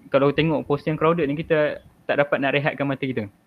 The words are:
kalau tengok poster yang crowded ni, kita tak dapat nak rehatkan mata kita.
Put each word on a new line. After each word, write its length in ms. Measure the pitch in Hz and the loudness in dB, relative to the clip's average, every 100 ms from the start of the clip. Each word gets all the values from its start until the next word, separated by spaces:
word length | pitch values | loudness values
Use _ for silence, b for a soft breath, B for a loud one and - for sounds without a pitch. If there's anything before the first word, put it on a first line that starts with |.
| - | -2
kalau 240 | 135 143 | 2 2
tengok 320 | 147 160 139 | 2 2 0
poster 320 | 127 143 - 151 | -2 -4 -2 0
yang 60 | |
crowded 260 | 160 170 139 | 0 2 0
ni, 80 | 147 | -2
kita 480 | 156 156 151 - - _ - | 0 0 0 -4 -14 _ -4
tak 120 | 127 | 0
dapat 200 | 143 131 | 2 0
nak 160 | 139 139 | 0 0
rehatkan 320 | 143 - 139 | -2 -2 -4
mata 160 | 135 | -4
kita. 240 | 135 120 101 _ | -4 -4 -6 _